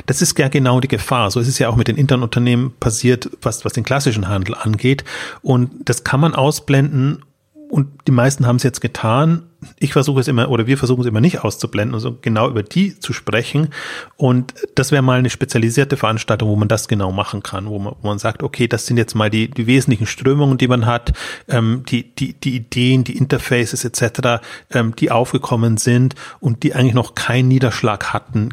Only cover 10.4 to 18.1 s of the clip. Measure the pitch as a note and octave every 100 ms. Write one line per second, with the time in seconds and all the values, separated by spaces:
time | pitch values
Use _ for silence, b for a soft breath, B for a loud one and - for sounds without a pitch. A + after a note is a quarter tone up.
10.4 | A#2 A#2+ A2+ C3+ A#2+ B2+ A#2+ G#2+ D#3+ -
11.4 | G#2+ - - G#2 A2+ A2+ B2 A#2+ B2 G#2+
12.4 | A#2+ A#2 G2+ E3+ G3 - - A#2+ - G#2+
13.4 | A#2+ C#3+ D#3+ B B B B - C3 B2
14.4 | B2+ - - - C3 D3 C3 B2+ B2+ -
15.4 | - A#2+ A2+ A#2+ C3+ C3+ A2 A2+ - G#2+
16.4 | G#2+ G#2 G#2 A2 - G#2 F#2+ F#2+ G2+ G2+
17.4 | - F#2 G#2 G#2 G2+ - G#2